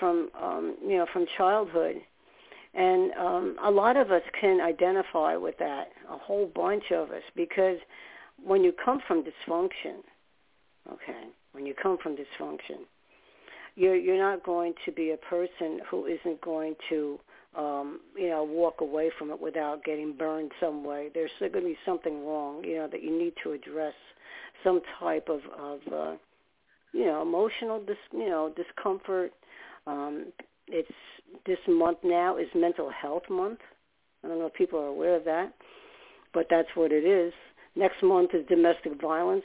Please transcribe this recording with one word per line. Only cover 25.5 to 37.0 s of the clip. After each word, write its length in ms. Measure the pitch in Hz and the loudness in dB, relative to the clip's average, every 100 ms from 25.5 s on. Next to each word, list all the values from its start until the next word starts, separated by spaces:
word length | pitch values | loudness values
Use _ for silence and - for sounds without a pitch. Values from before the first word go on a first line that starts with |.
| - | -14
of, 220 | 143 143 - | -12 -12 -8
uh, 200 | 156 156 156 _ _ _ _ _ _ _ | -6 -6 -8 _ _ _ _ _ _ _
you 120 | - | 0
know, 160 | 381 151 | 2 0
emotional 600 | 165 165 220 - 226 220 | 0 0 0 0 -4 -6
dis-, 120 | 202 208 - | -6 -8 -8
you 160 | - 220 | -6 -2
know, 220 | 160 156 160 | -2 -2 -4
discomfort. 760 | 170 - 202 190 - 185 175 - _ - - - - | -10 -4 -2 -2 -2 -2 -2 -6 _ -20 -20 -16 -10
Um, 460 | 143 143 147 - - - _ - | -8 -6 -8 -10 -16 -20 _ -8
it's, 240 | 165 165 - - - - - | -4 -4 -8 -20 -20 -20 -12
this 140 | - 180 - | -4 -2 4
month 300 | 170 165 170 | 4 4 2
now 360 | 175 175 180 175 | 2 2 2 0
is 100 | 165 | -2
Mental 360 | 170 170 170 143 | 2 2 2 -6
Health 340 | 120 143 165 - | -6 -6 -6 -4
Month. 300 | 185 196 233 - _ _ _ _ _ | -4 -4 -6 -16 _ _ _ _ _
I 40 | 160 | -8
don't 100 | 165 | -4
know 80 | 160 | -4
if 80 | |
people 240 | - 180 160 | 0 0 0
are 80 | 143 | -4
aware 300 | 147 165 170 | -2 2 2
of 80 | |
that, 280 | 160 160 196 - - - - - - - _ | 2 -2 -2 -8 -20 -20 -20 -20 -20 -20 _
but 140 | 165 165 | -2 2
that's 200 | 165 165 | 4 2
what 180 | 175 160 | 2 4
it 120 | 151 | 4